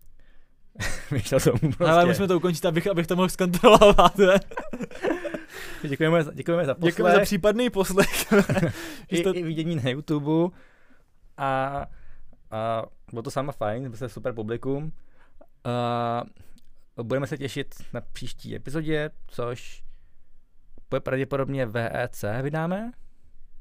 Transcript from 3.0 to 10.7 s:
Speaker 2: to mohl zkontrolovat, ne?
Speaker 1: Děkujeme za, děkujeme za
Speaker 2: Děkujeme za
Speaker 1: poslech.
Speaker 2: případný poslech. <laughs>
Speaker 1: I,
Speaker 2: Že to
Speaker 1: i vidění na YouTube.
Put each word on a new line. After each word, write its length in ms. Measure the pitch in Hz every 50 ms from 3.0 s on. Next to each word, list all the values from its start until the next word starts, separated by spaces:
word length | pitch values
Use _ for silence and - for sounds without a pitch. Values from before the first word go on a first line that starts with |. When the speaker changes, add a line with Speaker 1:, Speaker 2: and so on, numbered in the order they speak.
| 165 -
Speaker 2:
to 80 | 185
mohl 140 | 175 185 180
zkontrolovat, 880 | - - 185 180 175 170 - 247 214 214 214 202 202 202 180 180 - 196
ne? 220 | 202 185 190 190 - - - - - - - - - - - - - - - - - - - - - - - - - - - - - 151
Speaker 1:
Děkujeme 340 | 139 - 160 160 165 170 156
za, 80 | 151 -
děkujeme 320 | 139 131 - 170 175 170
za 80 | 139 123
Speaker 2:
Děkujeme 360 | - 170 170 170 - 175 180
za 40 | 175
Speaker 1:
poslech. 100 | 202 202 -
Speaker 2:
případný 420 | 202 180 160 214 208 226 247 240
poslech. 560 | - 196 185 - 185 190 180 - - - - - 208
<laughs> 800 | 202 190 - 185 190 180 143 101 - - - - - - -
Speaker 1:
I, 60 | - 170
Speaker 2:
Že 60 | 170
to 120 | 190 180
Speaker 1:
i 80 | 180 175
vidění 320 | 160 160 156 160 170 170
na 140 | 151 117 135
YouTube. 640 | 123 143 147 - 156 147 143 147 156 165 170 180 175 - - -